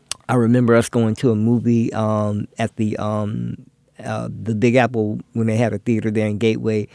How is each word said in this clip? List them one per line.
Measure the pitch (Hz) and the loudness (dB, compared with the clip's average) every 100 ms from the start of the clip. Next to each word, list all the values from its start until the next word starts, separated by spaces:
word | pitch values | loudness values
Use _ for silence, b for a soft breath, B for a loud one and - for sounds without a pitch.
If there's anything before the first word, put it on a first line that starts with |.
| _ - - | _ -10 -2
I | |
remember | 123 113 123 117 | 2 4 4 6
us | 117 113 | 4 4
going | 120 110 110 | 2 0 0
to | 131 | 0
a | |
movie, | 107 110 120 120 117 113 | 2 2 2 2 2 0
um, | 110 107 107 104 104 - - | -2 -2 0 -2 -2 -6 -4
at | 110 - | -4 -2
the, | 107 - | -4 -4
um, | 107 107 104 117 117 113 127 _ _ - | -4 -4 -4 -4 -6 -10 -14 _ _ -14
uh, | 117 110 117 | -8 -8 -8
the | 107 101 | -8 -6
Big | 107 123 127 | 0 2 4
Apple | 120 117 107 110 - | 2 0 -2 -4 -6
when | 117 113 | -4 0
they | 110 | 0
had | 117 | 0
a | 104 | -2
theater | - 110 110 | -2 0 0
there | 107 107 | 0 -2
in | 101 | 0
Gateway. | 113 113 113 107 104 | 0 0 -2 -2 -4